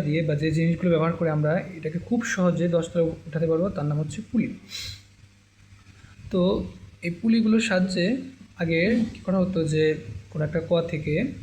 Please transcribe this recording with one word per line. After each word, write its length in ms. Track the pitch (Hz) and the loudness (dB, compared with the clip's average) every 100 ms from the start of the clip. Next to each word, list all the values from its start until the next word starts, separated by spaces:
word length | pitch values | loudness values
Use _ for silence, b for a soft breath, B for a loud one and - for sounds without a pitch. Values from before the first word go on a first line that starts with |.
| 147 | 2
দিয়ে 140 | 156 151 | 0 0
বা 60 | 147 | 0
যে 60 | 156 156 | 0 2
জিনিসগুলো 320 | 165 165 180 | 2 2 2
ব্যবহার 200 | 160 165 170 | 4 2 2
করে 120 | 165 151 | 0 2
আমরা 160 | 151 170 - 175 | 2 0 -2 -8
এটাকে 200 | 156 170 - | -6 -6 -2
খুব 120 | 240 226 | -2 -2
সহজে 320 | - 180 156 175 165 | 2 2 2 2 2
দশ 100 | 160 | 0
তলায় 160 | 175 165 - - | 0 0 -2 -6
উঠাতে 180 | 156 165 | -2 2
পারবো, 160 | 160 190 185 | 2 0 -2
তার 100 | 147 | -2
নাম 80 | 147 | -2
হচ্ছে 160 | 156 - - | -2 -6 -4
পুলি। 180 | 226 151 - - B B B B - - _ _ _ - - - - - - - | 0 0 -4 -14 B B B B -20 -20 _ _ _ -20 -20 -20 -20 -20 -20 -4
তো 80 | 190 180 214 185 - - - 175 | 0 2 0 -4 -12 -20 -10 -8
এই 60 | 170 | -2
পুলিগুলোর 420 | 226 226 220 226 226 | 2 4 4 4 2
সাহায্যে 380 | 185 185 180 180 262 - - - - | 2 2 2 0 0 -6 -16 -16 -6
আগে 160 | 170 165 190 240 226 | -2 2 2 2 0
কী 80 | - - | -4 -2
করা 120 | 190 | 0
হতো 160 | 175 165 160 | 0 0 0
যে 100 | 156 156 156 - - - | 2 2 0 -6 -14 -10
কোনো 120 | 160 151 | -4 -2
একটা 120 | 170 160 | -2 0
কুয়া 160 | 170 165 | 0 0
থেকে 220 | 151 151 156 269 - | -4 -2 0 -2 -6